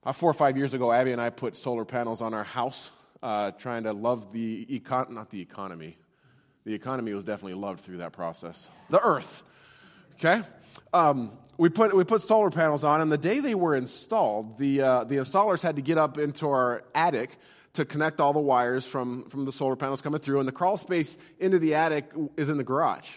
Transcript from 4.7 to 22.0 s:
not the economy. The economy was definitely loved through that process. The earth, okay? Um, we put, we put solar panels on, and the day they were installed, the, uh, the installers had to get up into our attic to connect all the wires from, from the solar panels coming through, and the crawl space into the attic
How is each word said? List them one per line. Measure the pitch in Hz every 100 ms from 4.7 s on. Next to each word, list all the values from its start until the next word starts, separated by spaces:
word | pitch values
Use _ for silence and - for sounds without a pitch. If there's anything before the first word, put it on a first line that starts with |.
| 131 - 127 127
not | 117 107
the | 104
economy. | 87 - 98 82 80 - _ _ _ _ _ _
The | -
economy | 107 127 131 113
was | 101 92
definitely | 101 98 92
loved | 101 90
through | - 90
that | 85
process. | - 85 82 85 82 - - -
The | 165
earth, | 240 151 90 - - _ - - - - _
okay? | _ 160 208 190 - - - _
Um, | 175 156 139 113 101 - -
we | 165
put, | 190 220 190
we |
put | 180 214
solar | - 220 202
panels | 151 160 147
on, | 147 151
and | 156
the | 151
day | 156 254
they | 285 208
were | 175 139
installed, | 127 - - 220 147 104 110 113
the, | 139 139
uh, | 135 127 117
the | 139
installers | 131 190 208 180
had | 175 147
to |
get | 135 160
up | 151 135
into | 151 143 156
our | 135 123 120 -
attic | - 170 135 123 - - - _
to | - 147
connect | 151 156 151
all | 143
the | 147
wires | 143 127 123 127 131
from, | 135 123 123 -
from | 139 135
the |
solar | 131 135 131
panels | 135 135
coming | 147 151
through, | 143 139
and | 131
the |
crawl | 131 180 202
space | - 175 147 - - _
into | 190 185
the | 160 151
attic | 160 151